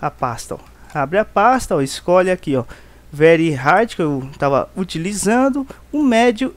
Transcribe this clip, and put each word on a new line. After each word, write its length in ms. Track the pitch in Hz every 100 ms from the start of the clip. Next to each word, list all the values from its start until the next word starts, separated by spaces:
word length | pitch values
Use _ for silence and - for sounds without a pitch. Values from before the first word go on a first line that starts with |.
a 100 | 147
pasta, 440 | - 127 117 - -
ó. 40 | - - -
Abre 260 | 151 139 190
a 40 |
pasta, 500 | 214 196 220 254 -
ó, 80 | 165
escolhe 480 | 135 - - 180 185
aqui, 280 | 180 - 131
ó, 80 | 113 - - - -
Very 380 | 143 160 165 165
Hard, 440 | 135 135 185 233 -
que 60 |
eu 280 | 156 139 135 147
tava 320 | 143 135 - -
utilizando, 920 | 185 160 175 208 190 240 269 269 269 - -
o 140 | 294
médio 500 | 277 226 247 226 262